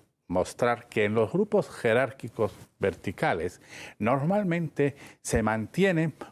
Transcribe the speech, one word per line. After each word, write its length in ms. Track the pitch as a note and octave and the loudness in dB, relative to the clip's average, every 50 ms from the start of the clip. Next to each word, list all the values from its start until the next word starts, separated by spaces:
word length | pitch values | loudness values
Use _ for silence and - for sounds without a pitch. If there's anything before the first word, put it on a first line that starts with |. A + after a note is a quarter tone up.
| _ _ _ _ _ | _ _ _ _ _
mostrar 600 | - F2 F#2 - - - - B2+ A#2+ A#2+ A#2 - - | -4 -2 0 0 -2 -2 0 0 0 0 0 -4 -4
que 160 | - A#2 G#2 | 0 0 0
en 100 | G#2 G#2+ | 2 2
los 180 | A2+ A2 G#2 - | 2 0 2 0
grupos 360 | F3 G#3+ G#3 - G3 D#3+ - | -2 0 2 2 0 0 0
jerárquicos 800 | - - - A#2 A2+ B2 C3 A#2+ - - - A2 - - A2 F#2+ - - - - _ _ | -6 -2 0 2 4 4 2 0 -4 -10 -14 -12 -4 -2 -2 -2 -2 -8 -18 -20 _ _
verticales 800 | G2+ F#2+ F2+ - - G2+ - - D#3+ D3+ A2+ E2+ E2 F2+ - - - - - - - - - _ | -2 -2 -2 -2 -6 -8 -4 -2 0 0 0 0 -4 -6 -8 -10 -18 -20 -18 -16 -16 -18 -8 _
normalmente 960 | G#2 A2+ C3 C#3 C#3 E3+ G3 G#3 G#3 F3 E3 F3 E3 C#3+ - - C#3+ C#3 - - - - - _ | 0 0 2 2 2 0 0 0 0 0 0 -2 -2 -4 -2 0 0 0 0 -4 -12 -20 -20 _
se 220 | _ - - A#2 A2 | _ -2 0 2 2
mantienen 720 | G#2+ A2 A2 G#2+ - - - F#3+ G3 F3 D#3 D#3+ D#3+ - - - - | 2 2 0 -2 -4 0 2 2 4 4 2 0 0 -2 -6 -14 -18